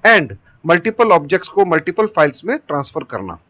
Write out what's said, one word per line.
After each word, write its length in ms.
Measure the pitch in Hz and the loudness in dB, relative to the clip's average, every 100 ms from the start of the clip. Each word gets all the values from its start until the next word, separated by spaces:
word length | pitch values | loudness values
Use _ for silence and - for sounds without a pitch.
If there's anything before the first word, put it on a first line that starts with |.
| 214 | 4
and 220 | 220 135 98 _ _ 160 | 2 0 -12 _ _ 0
multiple 400 | 170 175 220 - | 0 0 0 4
ऑब्जेक्ट्स 360 | 175 143 185 - | 4 2 -4 -2
को 180 | - 185 | 0 0
मल्टीपल 400 | 160 156 170 214 | 0 -2 -2 -2
फाइल्स 400 | 190 151 135 190 | 2 0 0 -6
में 120 | 294 | -6
ट्रांसफर 460 | _ 147 135 160 | _ -6 -6 -10
करना। 360 | - 110 95 76 _ | -10 -10 -10 -14 _